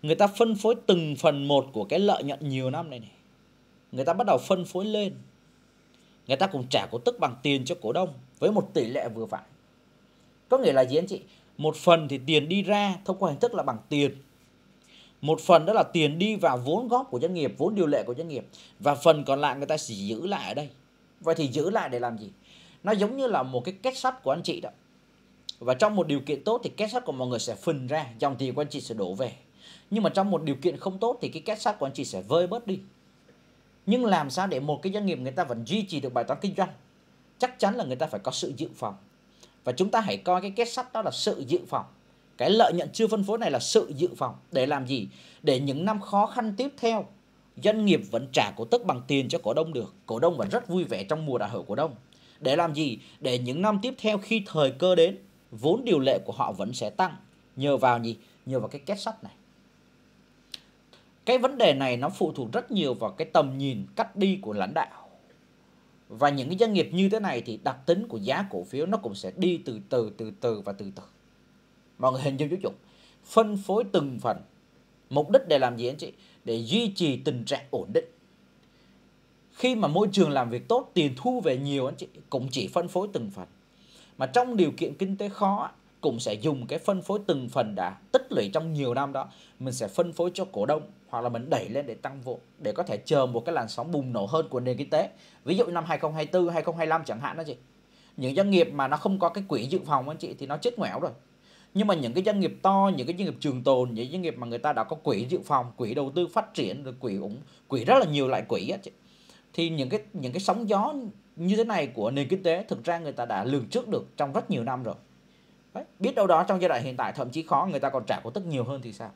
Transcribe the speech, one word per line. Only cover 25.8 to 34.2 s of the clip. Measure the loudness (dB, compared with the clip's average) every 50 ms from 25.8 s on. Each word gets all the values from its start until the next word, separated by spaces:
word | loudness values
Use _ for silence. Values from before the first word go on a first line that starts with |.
| 4 4 4
một | 2 2
điều | 2 0 -2
kiện | 0 -4 -6 -2 0
tốt | -2 -2 0 -2
thì | -8
két | -4 -4 -4 -2
sắt | -2 -4 -4
của | -4
mọi | -4 -4 -2
người | -2 -2 -4
sẽ | -4 -6 -8
phình | -4 -2 -2 -2 -2 -2
ra, | -2 -2 -4 -4 -6 -6 -2
dòng | -2 -2 0
tiền | -2 -4 -4 -2
của | -2
anh | -4 -4
chị | -6 -10
sẽ | -8 -8 -6
đổ | -4 -4 -4 -2
về. | -4 -4 -6 -6 -12 -20 _ _ -20 -20 -20 -20 -20 _ _
Nhưng | -2 0 0
mà | 2
trong | 2 2 2 2
một | 0 0 0
điều | -2 -4
kiện | 0 0 -2 -2
không | 0 -6 -6 -4 0
tốt | -2 -2 -2 -2
thì | -6 -8
cái | -8 -8
két | -6 -6 -6 -2
sắt | -2 -2 -2 -2
của | -4
anh | -6 -4
chị | -6 -8
sẽ | -6 -8 -10
vơi | -2 2 2 2 4
bớt | 2 -2 -6 -4
đi. | -6 -6 -6 -6 -16 _ _ _ _ _ _ _ _ _ _ _ _ _ _ _ _ _ _ _
Nhưng | 0 2 2 4
làm | 4 2 2